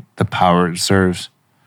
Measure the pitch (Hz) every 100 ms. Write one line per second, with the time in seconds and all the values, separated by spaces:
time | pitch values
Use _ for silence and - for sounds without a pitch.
0 | - - 110 - 92 87 90 87 - 98
1 | 92 90 - _ _ _